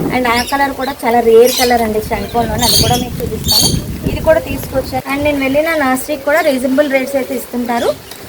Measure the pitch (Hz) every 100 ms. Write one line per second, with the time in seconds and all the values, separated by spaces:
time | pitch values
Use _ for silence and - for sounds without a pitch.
0 | 277 240 247 240 240 277 285 262 254 -
1 | 240 240 226 226 240 254 247 240 226 214
2 | - 208 202 233 226 220 233 - 226 247
3 | 247 - 226 220 - - 269 - - -
4 | - 302 294 320 285 277 - 269 254 262
5 | 269 277 294 285 269 277 320 320 269 254
6 | - 294 - 311 320 262 262 269 302 269
7 | 254 277 247 254 - 247 240 233 359 -
8 | - -